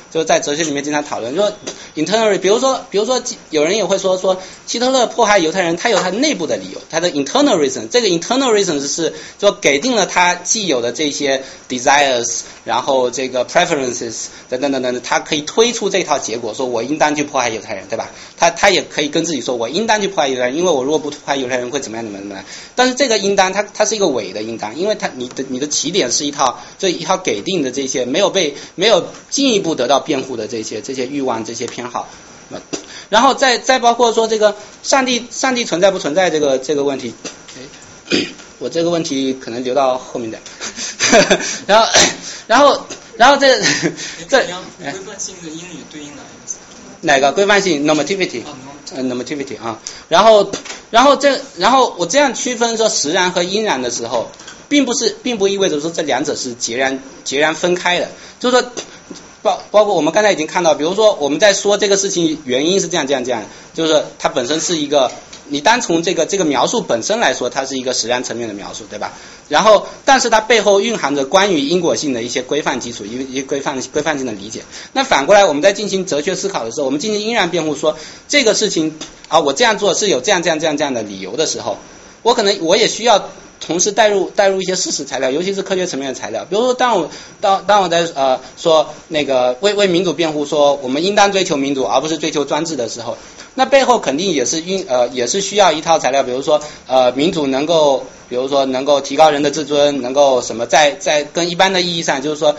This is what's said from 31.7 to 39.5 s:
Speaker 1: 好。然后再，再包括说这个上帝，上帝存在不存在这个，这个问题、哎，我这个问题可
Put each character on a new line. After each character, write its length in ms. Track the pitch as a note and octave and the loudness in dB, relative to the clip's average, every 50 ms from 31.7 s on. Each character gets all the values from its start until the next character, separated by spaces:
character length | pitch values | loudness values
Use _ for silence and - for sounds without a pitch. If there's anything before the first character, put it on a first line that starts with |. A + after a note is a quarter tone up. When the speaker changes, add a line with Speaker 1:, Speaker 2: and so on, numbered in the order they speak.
| - - A#2+ A#2+ | -8 -10 -10 -8
Speaker 1:
好。 180 | - G#2 G2+ - - - - - - - - - - F2+ - - - - - - - - - - | -8 -8 -8 -10 -14 -20 -20 -20 -20 -20 -18 -16 -16 -16 -12 -12 -12 -12 -12 -14 -18 -20 -6 0
然 120 | G3 A3 | 2 4
后 120 | B3+ C#4 A#3+ | 4 4 4
再， 240 | - C4+ C4 B3 | 4 2 2 2
再 220 | B3+ - - C4 B3+ | 2 2 2 2 4
包 140 | A#3 A#3 A#3 | 4 2 4
括 180 | A#3+ A#3+ A#3 | 4 2 2
说 160 | A3 A3 A3+ | 2 2 0
这 100 | A3 A3 | 2 2
个 180 | G#3+ G#3 G#3 G3+ - - - - - - | 2 2 2 2 -2 -10 -20 -20 -10 -2
上 220 | - - C4+ B3+ | 0 2 2 2
帝， 200 | B3+ B3 A#3 B3 - | 2 0 -2 -4 -6
上 260 | - - - C4+ B3+ | -6 -4 -2 0 0
帝 80 | A#3+ A#3 | -2 -2
存 160 | - F3 E3 | -2 0 4
在 120 | F#3 G3 | 4 4
不 80 | F#3+ F#3 | 4 2
存 160 | - C#3+ D3 | -2 -2 0
在 140 | F#3 F#3 F3 | 2 2 2
这 100 | D#3 D#3 | 2 2
个， 180 | D3+ C#3 C3+ | 2 2 2
这 160 | C3 C3 - D#3 | 0 0 -2 -2
个 100 | C#3+ C#3 | 0 0
问 140 | C#3+ C#3 | -2 -2
题、 160 | C3 C3 A#2 A2+ - - - - - - - - C3 B2+ D3 - - - - - - - - | -4 -6 -10 -10 -12 -14 -16 -16 -18 -20 -20 -20 -18 -20 -20 -20 -20 -20 -20 -20 -18 -4 -2
哎， 60 | - - - - - - - - - - | -2 -2 -2 -4 -8 -16 -20 -20 -12 -10
我 80 | C3 | -8
这 160 | A#2+ - E3 E3 | -4 -2 0 0
个 60 | F3 | 0
问 140 | E3+ E3 D#3 | 0 0 -2
题 300 | - C#3+ C3+ C3+ C3 B2+ | -2 -2 -2 -2 -2 -4
可 180 | C3 - B2 | -4 -8 -10